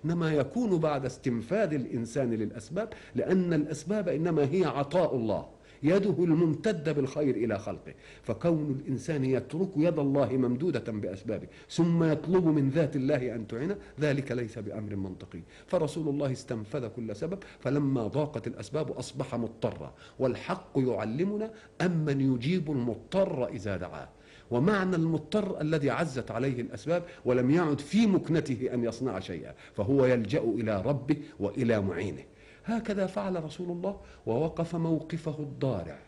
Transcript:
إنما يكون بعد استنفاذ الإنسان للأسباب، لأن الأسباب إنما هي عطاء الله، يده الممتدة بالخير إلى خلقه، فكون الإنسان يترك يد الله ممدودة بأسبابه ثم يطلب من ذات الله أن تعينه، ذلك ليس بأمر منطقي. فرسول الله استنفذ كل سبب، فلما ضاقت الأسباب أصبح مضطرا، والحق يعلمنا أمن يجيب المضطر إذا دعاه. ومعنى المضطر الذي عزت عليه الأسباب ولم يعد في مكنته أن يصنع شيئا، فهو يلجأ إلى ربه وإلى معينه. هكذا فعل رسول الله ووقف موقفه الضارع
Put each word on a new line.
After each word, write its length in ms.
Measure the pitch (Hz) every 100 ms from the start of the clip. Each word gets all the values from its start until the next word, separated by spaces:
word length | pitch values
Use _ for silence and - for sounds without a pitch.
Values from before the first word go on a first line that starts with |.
| 151
إنما 280 | 170 160
يكون 460 | 151 135 240 233 175
بعد 260 | 156 143 135
استنفاذ 680 | - 135 117 101 202 196
الإنسان 600 | 151 120 123 117 147 123
للأسباب، 560 | 110 104 113 - 165 226 - - -
لأن 380 | - 190 175
الأسباب 560 | 160 151 156 - 214 170
إنما 340 | 139 175 160 139
هي 140 | 180 160
عطاء 500 | 127 139 180 170 131
الله، 400 | 113 90 - - - -
يده 400 | 139 190 196 151
الممتدة 680 | 170 160 170 143 220 180 151
بالخير 440 | 147 131 151 147 110
إلى 240 | 113 101
خلقه، 340 | 101 95 - - - -
فكون 560 | - 110 170 165 147 135
الإنسان 440 | - 127 - 151 131
يترك 440 | 131 127 160 185 151
يد 220 | 170 156
الله 380 | 139 143 123 131
ممدودة 540 | 120 123 175 127 113
بأسبابه 560 | 107 98 95 120 98 - - -
ثم 340 | - 170 170
يطلب 420 | 160 151 156 185 165
من 240 | 147 135
ذات 260 | 143 147 147
الله 400 | 131 147 127 117
أن 120 | 101
تعينه، 300 | 113 160 202 - -
ذلك 320 | 147 139 135
ليس 280 | 123 113 117
بأمر 360 | 104 107 104 101
منطقي. 440 | 95 87 92 85 82 - -
فرسول 420 | 180 151 170 156
الله 220 | 143 143
استنفذ 560 | 127 - 113 104 147 117
كل 280 | 110 113 104
سبب، 240 | 160 190 - -
فلما 480 | 127 139 139 131 107
ضاقت 400 | 135 151 123 120
الأسباب 440 | - 107 151 143
أصبح 440 | - - 135 139 117
مضطرا، 580 | 113 - 117 - 69 - - -
والحق 520 | 127 117 - 185 - 139
يعلمنا 760 | 127 104 107 127 196 208 220 - - -
أمن 400 | 180 170 151 139 135
يجيب 380 | 123 127 185 156
المضطر 760 | 139 120 104 - 185 185 151 120
إذا 300 | 113 101 92
دعاه. 320 | 87 76 67 - - - -
ومعنى 440 | 120 165 208 185 175
المضطر 640 | 165 156 156 214 185 -
الذي 280 | 151 156 139
عزت 420 | 120 165 131 110
عليه 300 | 110 135 120
الأسباب 420 | 117 - 147 170 175 - 123
ولم 260 | 123 123
يعد 280 | 165 165 143
في 280 | - 202 226
مكنته 680 | 180 - 160 - 113 123
أن 100 | 123
يصنع 360 | 117 110 127 98
شيئا، 340 | 101 87 - - -
فهو 320 | - 104 139 127
يلجأ 340 | 123 104 123
إلى 420 | 113 110 113 101
ربه 360 | 110 139 - 151 - -
وإلى 420 | 101 - 117 110
معينه. 420 | 98 85 98 71 - - - - -
هكذا 420 | 226 220 202 185
فعل 360 | 202 196 180
رسول 280 | 156 - 175
الله 300 | 175 185 202 - - -
ووقف 500 | 117 160 160 165 170
موقفه 640 | 165 160 - 165 160 151
الضارع 600 | 143 131 135 104 82 73